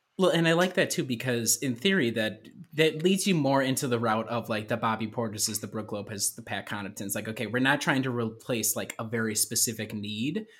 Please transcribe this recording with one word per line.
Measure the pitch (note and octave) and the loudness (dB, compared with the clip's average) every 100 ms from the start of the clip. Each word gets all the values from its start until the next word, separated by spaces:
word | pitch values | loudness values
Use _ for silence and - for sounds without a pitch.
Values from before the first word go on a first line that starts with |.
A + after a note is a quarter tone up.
| _ - | _ 0
Well, | F3+ | 2
and | D#3+ E3 | 4 4
I | |
like | E3 F#3 | 4 2
that | F#3 D3+ | 2 0
too, | - | 0
because | C3+ A#2 C3 A#2+ A2+ - | -2 -2 0 0 2 0
in | C#3 | 0
theory | A#2 G3 G3 A#2+ | 0 2 4 2
that, | A2+ A2 G#2 - - - | 2 -2 -4 -16 -20 -8
that | D3 D#3+ D#3 | 2 2 4
leads | F3 G3 G#3 | 2 4 4
you | |
more | F3 C3+ C3+ | 4 4 4
into | C3 B2+ C#3+ | 4 0 0
the | A#2+ | 0
route | A2+ A2 A2 | 2 0 0
of, | A#2 A2 | -2 -2
like, | A2 G#2+ | -4 -2
the | A#2 | -2
Bobby | A#2 A2 A2 | 0 0 -2
Portises, | G#2+ A#2 G#2 - G#2+ | -2 -4 -2 -2 -2
the | G#2+ | -6
Brook | A2 G#2 | -8 -6
Lopez, | G#2 G2 G#2+ - | -6 -6 -2 -4
the | - | -4
Pat | A2 G2+ G2 | -8 -6 -4
Connaughtons. | G#2+ G2 - G2+ | -6 -6 -8 -6
Like, | G#2 G#2 | -6 -6
okay, | A2 A2 | -6 -2
we're | A#2+ | 2
not | C3 C#3+ | 2 2
trying | D3 C#3 | 2 0
to | C3 | 0
replace, | A#2+ A2+ A2 - A#2+ G#2+ - | 0 -2 -4 -4 -2 0 -2
like, | G2 - | -4 -8
a | |
very | A2+ A2+ A2+ | -4 -2 0
specific | G#2+ - A#2 - G#2+ G#2+ | 0 0 0 0 -2 -6
need. | G#2+ G2+ G#2+ B2 F3+ A3 - | -6 -6 -4 -2 -2 -6 -16